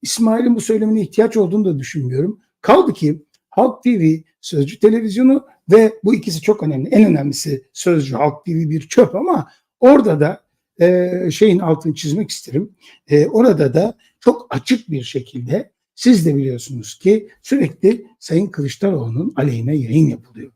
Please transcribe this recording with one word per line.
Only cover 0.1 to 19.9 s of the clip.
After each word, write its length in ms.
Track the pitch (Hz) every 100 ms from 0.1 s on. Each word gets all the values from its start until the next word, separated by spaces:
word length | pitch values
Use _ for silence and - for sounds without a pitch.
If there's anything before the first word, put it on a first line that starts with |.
| - 226 226 247 233
bu 60 |
söylemine 400 | - 220 214 220
ihtiyaç 360 | 196 - 220 220
olduğunu 280 | 185 202 196
da 140 | 147
düşünmüyorum. 600 | 127 160 127 127 170 214 _ _
Kaldı 320 | - 381 349
ki 300 | 175 151 151 _ _ _
Halk 340 | - 254 -
T 160 | 247 226
V, 240 | 160 160 - _
Sözcü 380 | - 160 143 -
Televizyonu 640 | 214 226 220 202 254 277 - _ -
ve 220 | 202 220 220
bu 100 | 190
ikisi 280 | 247 - 160
çok 220 | - 208
önemli. 260 | 160 135 135
En 160 | 214 214
önemlisi 580 | 160 143 135 156 139 _
Sözcü, 420 | - - 170 139 123
Halk 300 | 147 143 -
T 100 | 160
V 140 | 160
bir 120 | 156
çöp 340 | - - 240 190
ama 320 | 330 330 143 _ _ _
orada 400 | 247 277 214 156
da, 220 | 147 190 _ _ _ _
e, 480 | 170 180 180 180 185
şeyin 280 | 151 214 185
altını 360 | 180 156 165 156
çizmek 340 | 156 160 214
isterim. 420 | - - 131 202 _ _ _ _
E, 200 | 147 151
orada 460 | 220 247 170 143
da 240 | 123 202 - _ _
çok 280 | - - -
açık 420 | 127 - 247 -
bir 120 | 147
şekilde 680 | 117 135 123 127 120 170 - _ _ _
siz 300 | 240 226 160
de 100 | 139
biliyorsunuz 640 | 135 123 - 127 107 -
ki 300 | 185 214 208 _
sürekli 680 | - 277 175 - 190 240 - _
Sayın 280 | - 165 196
Kılıçdaroğlu'nun 840 | - 139 - 202 170 117 113 190 -
aleyhine 400 | 147 120 117 151
yayın 320 | 120